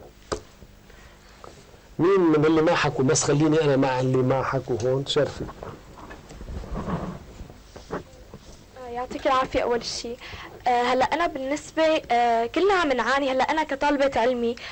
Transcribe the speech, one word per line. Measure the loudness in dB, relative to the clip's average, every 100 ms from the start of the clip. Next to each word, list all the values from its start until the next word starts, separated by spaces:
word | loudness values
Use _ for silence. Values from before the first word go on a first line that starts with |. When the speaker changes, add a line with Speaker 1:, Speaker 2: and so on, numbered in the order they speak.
| -14 -20 -10 -10 -10 -20 -20 -20 -20 -20 -20 -20 -20 -20 -20 -20 -20 -20 -14 0
Speaker 1:
مين | 4 6
من | 6 4 4
اللي | 4
ما | 4 2
حكوا؟ | 0 0
بس | 2 2
خليني | 2 2 4 4
أنا | 4 2
مع | 2 0
اللي | 0 2
ما | 2 0
حكوا | 0 -4 -2 -2
هون، | 0 0 0
شرفي. | 0 0 -2 -12 -12 -14 -16 -20 -20 -18 -18 -18 -16 -12 -12 -8 -8 -6 -6 -8 -12 -16 -18 -18 -20 -20 -20 -12
Speaker 2:
آه، | -12 -12 -20 -20 -20 -20 -20 -20 -18 -12
يعطيك | -8 -8 -4 0
العافية | 2 2 -2
أول | 0 -2 -4
شيء. | -8 -10 -12 -14 -16 -16 -6 0
آه، | 2
هلا | 2 2 2
أنا | 0 -2
بالنسبة، | -2 -4 -6 -4 2 2 2 2
آه، | 2 4 2 0
كلنا | 2 2
عم | 4 2
نعاني، | 0 2 0 2
هلا | 0
أنا | 0 0
كطالبة | -2 0 0 2 2 2
علمي، | 2 2 -2 -4 -10